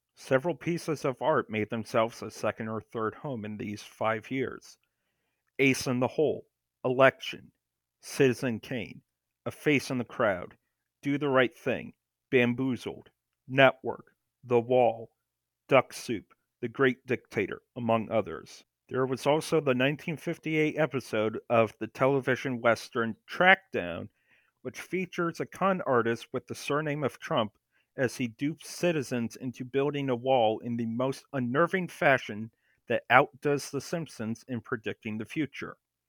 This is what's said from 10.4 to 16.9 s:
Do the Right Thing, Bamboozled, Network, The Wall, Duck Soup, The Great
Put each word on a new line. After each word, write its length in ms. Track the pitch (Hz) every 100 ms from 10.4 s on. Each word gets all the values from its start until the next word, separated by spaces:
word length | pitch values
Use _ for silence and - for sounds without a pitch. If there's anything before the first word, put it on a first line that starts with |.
| - - _ _ _ _
Do 160 | 139 143
the 100 | 147
Right 280 | 131 123 -
Thing, 360 | - 98 - - _ _ -
Bamboozled, 800 | 131 120 120 131 120 101 69 - _ _ _ -
Network, 640 | 131 135 - 123 - - _ _ _
The 160 | 123 120
Wall, 500 | 117 127 117 113 113 _ _ _ _ _ -
Duck 240 | 135 -
Soup, 320 | - - 110 - _ _ -
The 80 | 123
Great 360 | 110 135